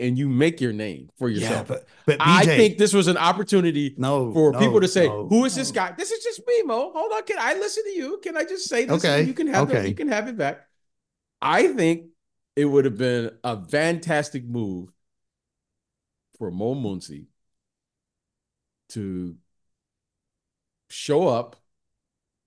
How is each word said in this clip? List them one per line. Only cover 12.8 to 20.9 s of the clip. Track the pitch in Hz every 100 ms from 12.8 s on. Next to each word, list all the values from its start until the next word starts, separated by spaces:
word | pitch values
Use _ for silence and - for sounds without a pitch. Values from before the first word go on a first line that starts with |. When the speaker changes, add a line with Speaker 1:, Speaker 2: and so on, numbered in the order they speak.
| 135
Speaker 1:
have | 104
been | 127 123 117 -
a | 123 107 87
fantastic | 147 160 170 170 151 143 135 120
move | 120 104 92 92 _ _ _ _ _ _ _ _ _ _ _ _ _ _ -
for | 104
Mo | 90 113 135
Muncy | 110 92 - 71 - _ _ _ _ _ _ _ _ _ _ _ _ _ _ _ _
to | 113 98 92 90 82 _ _ _ _ _ _ _ _ _ _ _ _ _ _
show | _